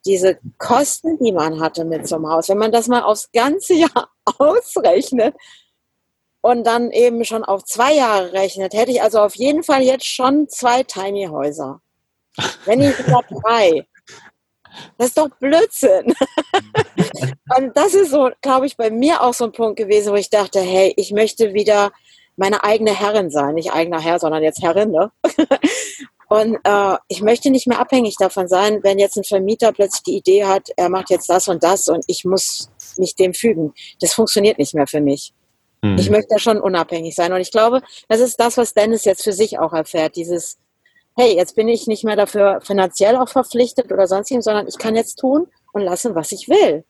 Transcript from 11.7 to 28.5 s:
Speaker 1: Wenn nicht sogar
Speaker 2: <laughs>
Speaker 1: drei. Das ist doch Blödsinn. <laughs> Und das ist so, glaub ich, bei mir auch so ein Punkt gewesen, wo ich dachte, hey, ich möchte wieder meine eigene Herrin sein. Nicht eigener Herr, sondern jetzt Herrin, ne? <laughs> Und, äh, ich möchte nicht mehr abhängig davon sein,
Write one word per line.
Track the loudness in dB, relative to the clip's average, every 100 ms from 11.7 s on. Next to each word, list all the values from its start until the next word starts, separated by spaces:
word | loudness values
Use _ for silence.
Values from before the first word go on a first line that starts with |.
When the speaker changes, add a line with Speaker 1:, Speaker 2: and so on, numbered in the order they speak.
| -12 _ _ _ _ _ -10 -8 -6
Speaker 1:
Wenn | -2 2
nicht | 2 2
sogar | 2 2 0
Speaker 2:
<laughs> | -6
Speaker 1:
drei. | 0 4 4 2 -4 _ -20 -20 -20 _ _ _ _ -20 -20 -4
Das | 0
ist | 2
doch | 0 _
Blödsinn. | 2 4 2 2 2 4 2 0 0 -2 -2 -4 -2 -4
<laughs> | -4 -2 -4 -2 -8 -8 -2 0
Und | 0 0
das | 2 4
ist | 4
so, | 2 2 0
glaub | 0 0
ich, | 0 -2
bei | -2
mir | 0 0 2
auch | 0
so | 0 -6
ein |
Punkt | -2 -4 -4
gewesen, | 0 0 2
wo | -2
ich | 0
dachte, | 0 0 -2
hey, | 0 4 4 2
ich | -2
möchte | 0 0 0 0
wieder | 0 2 2 2 _ _ _ _ -4
meine | -2 0
eigene | 0 0 0 0
Herrin | 0 0 0
sein. | -2 -2 -2
Nicht | -4
eigener | -4 -2 -4
Herr, | -2 -2
sondern | -2 0
jetzt | -2 0
Herrin, | 0 0 0
ne? | 0 -2 _
<laughs> | -2 0 0 2 0 -2 -10 -14 -20 _ _
Und, | 0 2 0 0
äh, | 2 0 -2 _
ich | -2
möchte | 0 2 2
nicht | 2 0
mehr | -2
abhängig | 0 0 0 0
davon | -2 -2
sein, | 0